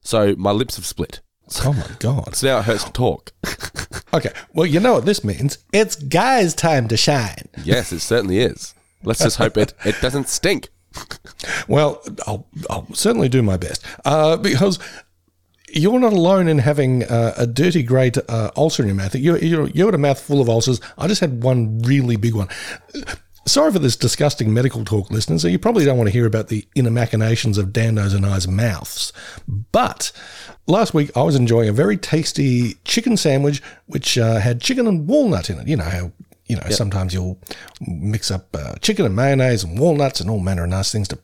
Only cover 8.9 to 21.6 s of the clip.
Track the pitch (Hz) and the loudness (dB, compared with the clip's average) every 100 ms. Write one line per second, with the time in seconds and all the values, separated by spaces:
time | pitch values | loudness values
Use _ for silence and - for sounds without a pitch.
8.9 | _ - 113 - - 110 - 104 - - | _ -4 0 0 2 0 2 0 0 -4
9.9 | - 127 135 131 - 180 170 - _ _ | -2 -2 -2 -4 -2 0 -2 -4 _ _
10.9 | - - - - - - - - 127 147 | -18 -16 -18 -20 -16 -8 -8 0 2 2
11.9 | - - - - 98 - - - - - | -2 -12 -12 -8 -8 -8 -14 -8 -8 -8
12.9 | - 202 226 135 131 110 92 90 - - | -2 0 2 2 2 2 0 -4 -10 -12
13.9 | - - 151 156 165 - 131 196 180 - | -6 -2 2 2 2 0 2 2 0 -8
14.9 | - - _ _ _ _ _ _ 160 170 | -20 -20 _ _ _ _ _ _ 0 2
15.9 | 247 247 202 170 190 175 156 131 147 131 | 4 4 4 4 4 4 4 2 2 2
16.9 | 127 117 117 117 - 120 117 170 175 120 | 0 0 0 0 0 -2 0 0 2 2
17.9 | 131 127 123 - 117 107 - 156 - 113 | 2 2 0 -4 -4 -4 0 0 2 0
18.9 | 98 95 131 143 170 165 165 143 147 190 | 0 -2 0 2 2 2 0 0 2 2
19.9 | 185 143 135 - 143 120 113 113 123 - | 2 2 0 0 2 4 2 2 -2 -4
20.9 | - 165 208 170 120 123 127 | -6 -2 0 0 0 0 2